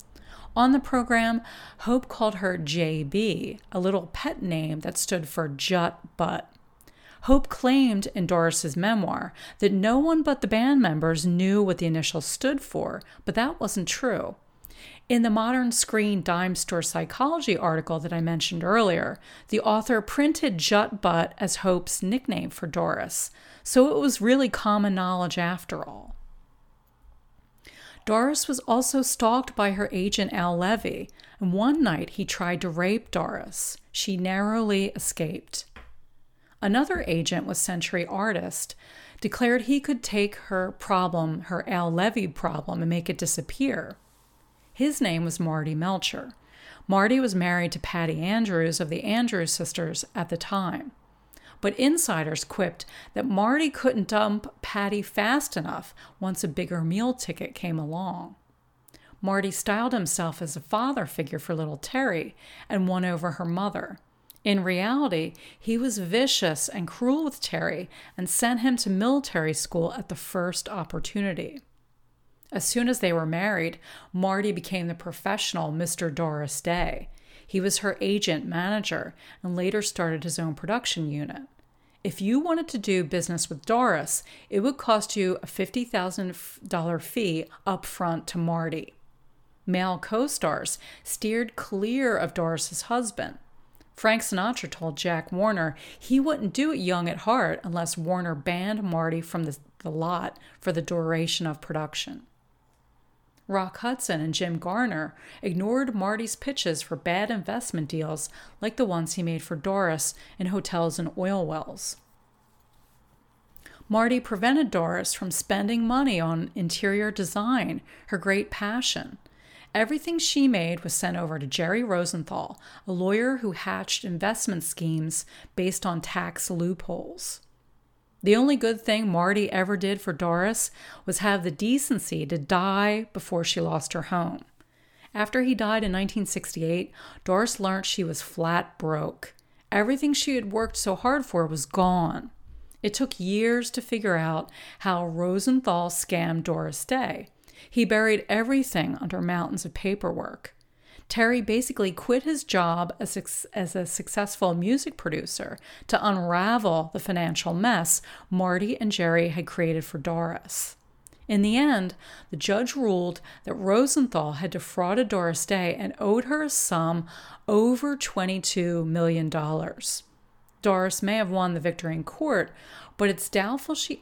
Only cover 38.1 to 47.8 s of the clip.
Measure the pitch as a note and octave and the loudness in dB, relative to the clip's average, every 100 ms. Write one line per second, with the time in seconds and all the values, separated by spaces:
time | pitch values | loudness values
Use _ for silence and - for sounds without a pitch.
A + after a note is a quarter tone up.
38.1 | F#3+ A3 F3 - - - - - - - | -2 0 0 -2 -6 -8 -10 -20 -20 -20
39.1 | - G#3 - A#3+ B3 A#3+ C#4 C#4 B3 - | -6 -4 2 4 4 4 0 2 -2 0
40.1 | G#3 G3+ - - F#3+ F#3 - - F#3 F3+ | 0 0 -2 -4 -2 -2 -6 0 2 4
41.1 | E3+ D#3+ D#3+ F3 F3 - F3+ E3+ E3 G#3 | 2 0 -2 -4 -4 -2 0 2 2 2
42.1 | A3 F#3 - F3 D#3 D#3+ E3+ E3 E3+ E3+ | 2 -2 -2 -4 -2 -4 -2 0 0 0
43.1 | F3 E3+ - - - C4+ F#3+ C#3+ - _ | -2 -2 -2 -4 -2 0 0 -6 -14 _
44.1 | _ _ _ _ _ _ - C#4+ C#4+ A3 | _ _ _ _ _ _ 0 0 2 0
45.1 | E3 E3+ - E3 D#3 D3+ D#3 F3 F#3+ - | 0 -2 0 0 0 -2 -2 0 0 -2
46.1 | - C4 - _ - - - - G3 G#3 | -4 -10 -16 _ -20 -20 -14 2 4 6
47.1 | C4 B3+ F#3 F3 F3 F3 D#3+ | 6 4 2 2 2 0 -2